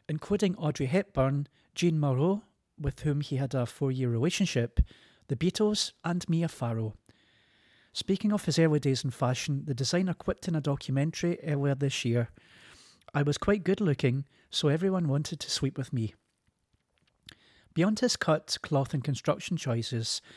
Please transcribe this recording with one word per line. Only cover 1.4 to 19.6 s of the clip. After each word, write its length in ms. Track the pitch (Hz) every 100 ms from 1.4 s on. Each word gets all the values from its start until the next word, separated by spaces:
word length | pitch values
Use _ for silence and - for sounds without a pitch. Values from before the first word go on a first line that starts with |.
| 143 _ _
Jean 260 | - 175 160
Moreau, 440 | 147 131 165 202 - _ _ _
with 200 | 143 -
whom 220 | 151 143
he 160 | 143 135
had 180 | 135 135
a 100 | 120
four-year 440 | - 139 131 123
relationship, 720 | 117 151 - 190 127 120 - - - - _ -
the 80 | 127
Beatles, 580 | 175 - 214 208 - -
and 240 | 165 175 -
Mia 180 | 165 165
Farrow. 480 | - 120 113 110 - _ _ _ _ _ _ _ _ _
Speaking 380 | - - 196 208
of 140 | 208 -
his 140 | 147
early 200 | 165 151
days 240 | 135 131
in 80 | 131
fashion, 520 | - 123 127 - 139 147
the 80 |
designer 400 | 123 131 175 185
quipped 340 | 165 - - -
in 80 | 165
a 60 |
documentary 800 | 143 139 - 135 151 - 170 175
earlier 320 | 160 147 139 139
this 300 | 139 - 120
year, 240 | 120 117 - _ - - - - _ -
"I 100 | 147
was 140 | 143 147
quite 260 | - 208
good 180 | 180 196
looking, 440 | 196 139 131 131 139 _ _
so 180 | - 151
everyone 400 | 156 190 185 160
wanted 320 | 139 151 156
to 100 | -
sleep 280 | - 135 135
with 160 | 131
me." 200 | 127 107 - _ _ _ _ _ _ _ _ _ _ - - _ _ _
Beyond 260 | - 185 220
his 160 | 247 -
cut, 420 | - 151 - -
cloth 320 | - 143 135
and 100 | 147
construction 540 | 135 131 - 156 -
choices, 640 | 175